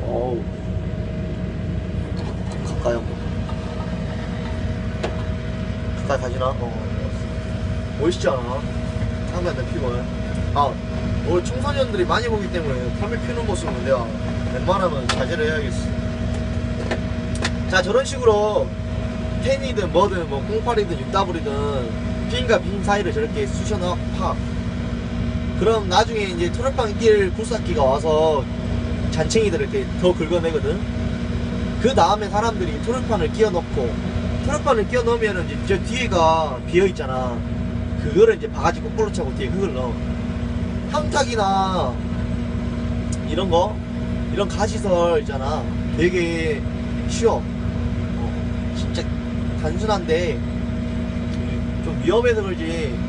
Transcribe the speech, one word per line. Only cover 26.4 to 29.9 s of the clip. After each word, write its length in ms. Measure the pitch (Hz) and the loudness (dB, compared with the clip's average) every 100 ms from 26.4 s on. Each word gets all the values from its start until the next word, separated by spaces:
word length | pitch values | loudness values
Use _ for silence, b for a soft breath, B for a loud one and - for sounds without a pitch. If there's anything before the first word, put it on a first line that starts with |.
| 170 | 0
토레빵 460 | - 254 262 220 202 | 0 0 2 0 4
낄 340 | 233 214 190 | 6 6 4
굴삭기가 480 | - 220 220 185 175 | 0 -2 -2 0 2
와서 600 | 135 139 160 156 160 151 - - - - - - - | 4 4 4 4 4 4 0 -4 -2 -2 -2 -2 0
잔챙이들 500 | - 156 220 208 214 | 0 2 4 4 2
이렇게 240 | 208 139 123 | 0 -2 -2